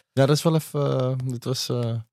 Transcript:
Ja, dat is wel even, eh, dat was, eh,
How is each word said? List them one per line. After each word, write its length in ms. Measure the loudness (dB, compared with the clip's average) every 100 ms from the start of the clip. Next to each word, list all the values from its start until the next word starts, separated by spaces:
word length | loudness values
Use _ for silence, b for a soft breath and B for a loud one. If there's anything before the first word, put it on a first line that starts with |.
| _
Ja, 140 | 2 4
dat 100 | 4
is 80 |
wel 120 | 4 2
even, 440 | 0 -2 -2 0
eh, 160 | -2 -2 -4
dat 180 | -6
was, 260 | -4 -4 -4
eh, 260 | -4 -2 -4 -8